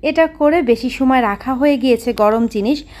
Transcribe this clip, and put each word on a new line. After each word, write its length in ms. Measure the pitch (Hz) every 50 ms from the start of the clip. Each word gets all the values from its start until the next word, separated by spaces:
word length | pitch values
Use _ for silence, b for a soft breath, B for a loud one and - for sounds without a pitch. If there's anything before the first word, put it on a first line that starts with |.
এটা 240 | - 302 311 320 320
করে 300 | 311 320 - 294 294 311 349
বেশি 280 | 302 240 233 226 - 254
সময় 320 | - - 269 262 262 254
রাখা 320 | 240 214 202 202 - 254 262
হয়ে 240 | 247 277 294 285
গিয়েছে 320 | 247 226 262 240 226 - 240 233
গরম 300 | - 214 208 220 226 233
জিনিস। 320 | 220 - 208 196 226 294 294 - B B B